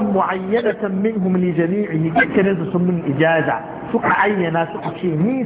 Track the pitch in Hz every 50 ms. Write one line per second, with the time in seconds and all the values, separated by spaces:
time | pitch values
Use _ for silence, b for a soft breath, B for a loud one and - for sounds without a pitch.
0 | 214 208 196 190 175 165 190 190 185 190 214 240 240 220 190 - 214 196 190 190
1 | 202 220 226 208 185 190 185 185 180 180 165 160 170 165 190 208 208 185 160 156
2 | 160 165 160 349 - - - 208 185 196 196 165 165 - 185 175 180 180 180 165
3 | - 147 135 135 160 160 165 160 139 143 117 - - - - - - - - 233
4 | - 240 - - 190 208 208 190 175 165 160 165 165 160 - - - 170 165 -
5 | - 180 160 151 175 226 262 262 240